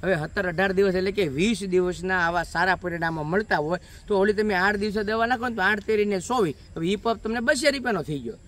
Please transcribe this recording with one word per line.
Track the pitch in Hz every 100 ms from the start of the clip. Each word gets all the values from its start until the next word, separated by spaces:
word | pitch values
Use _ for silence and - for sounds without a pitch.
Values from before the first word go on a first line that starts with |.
હવે | 170 175
સત્તર, | 151 - 185
અઢાર | 165 196
દિવસ | 190 196 185
એટલે | 190
કે | 196 170
વીસ | 131 202 202
દિવસના | 196 180 180 165 180 185 170
આવા | 175
સારા | 165 165 185 175
પરિણામો | 180 170 165 160
મળતા | 151 185 214 180
હોય | 151 175 - - -
તો | 202
ઓલી | 202
તમે | 202 214
આઠ | 185 190 208
દિવસે | 214 202
દવા | 208 220 226
નાખો | 247 247
ને | 226
તો |
આઠ | 190 208
તેરીને | - 214 208 190
ચોવીસ, | - 262 175 131 - -
હવે | 165
ઈ | 202
પંપ | 226 226
તમને | 220 233
બસો | 233 294 294
રૂપિયાનો | 277 247 202
થઈ | 147 147
ગયો. | 113 104